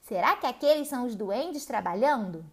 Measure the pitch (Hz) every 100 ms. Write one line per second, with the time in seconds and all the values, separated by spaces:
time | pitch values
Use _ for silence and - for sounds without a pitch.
0 | - 190 208 381 285 240 294 302 294 277
1 | 247 214 190 208 330 302 - 226 185 180
2 | 262 277 196 165 160